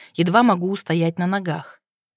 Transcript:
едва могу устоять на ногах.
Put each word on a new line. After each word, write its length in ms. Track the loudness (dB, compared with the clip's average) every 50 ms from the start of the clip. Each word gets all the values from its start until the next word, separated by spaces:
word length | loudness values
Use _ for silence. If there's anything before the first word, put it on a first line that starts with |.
| -20 -8
едва 300 | -4 -2 0 2 4 4
могу 280 | 4 4 2 0 -2 -4
устоять 480 | -4 -4 -4 -2 -2 0 0 -2 -2 -2
на 80 | -4
ногах. 540 | -2 -4 -4 -4 -6 -6 -8 -8 -14 -20 _ _ _ _ _ _ _ _